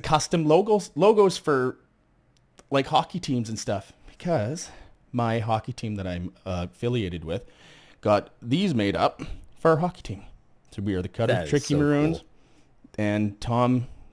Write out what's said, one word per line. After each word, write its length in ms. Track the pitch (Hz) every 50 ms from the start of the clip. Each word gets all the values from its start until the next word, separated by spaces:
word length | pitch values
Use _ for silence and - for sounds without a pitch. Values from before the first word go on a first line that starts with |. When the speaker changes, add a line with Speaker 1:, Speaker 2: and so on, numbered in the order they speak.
| -
Speaker 1:
custom 440 | - 156 151 - - - 175 156
logos, 440 | 151 156 175 202 226 214 202 175 - -
logos 420 | 143 175 208 220 208 202 190 180
for, 400 | - - 156 143 131 127 127 - - _ _ _ _ _ _ _ _ _ _ _ _ _ _ _ - - _
like, 160 | 139 139 135
hockey 340 | - 156 143 160 - - 175
teams 280 | - - 131 123 110 110
and 100 | 110 104
stuff, 340 | - - 104 95 - - - _ - -
because 640 | - - - 175 170 135 104 117 156 180 - - - - - - - _ _ _ -
my 260 | 123 117 113 113 117
hockey 340 | 110 117 113 110 - - 120
team 220 | - - 110 107
that 100 | 98 92
I'm, 260 | 92 90 87 90 92 - _ -
uh, 200 | 95 92 87 87 87 -
affiliated 520 | - - 120 123 117 101 87 87 85 80
with 200 | 80 85 82 - - - - - - - - - - - _
got 300 | - 110 104 101 - - - _
these 340 | - 117 127 170 208 190 143
made 220 | 117 101 101 95
up 260 | 82 104 135 - - - - - - - - - -
for 140 | - 160 160
our 40 | 147
hockey 240 | 180 180 - - -
team. 200 | - 101 101 - - - - _ _ - _ _ _ -
So 100 | - 98
we 120 | 104 95
are 80 | 92 92
the 60 | 92
Cut 220 | - - 113 113
of 60 | -
Speaker 2:
That 80 | 92 85
is 60 | 73
Speaker 1:
Tricky 240 | 143 143 - - 143
Speaker 2:
so 40 | 143
Speaker 1:
Maroons, 400 | 147 147 147 143 151 160 160 -
Speaker 2:
cool. 80 | - - - - _ _ _ _ _ _ _ _ - - - -
Speaker 1:
and 420 | 107 104 104 107 104 104 104 -
Tom 460 | - 117 117 120 123 123 127 127 120 - - - - -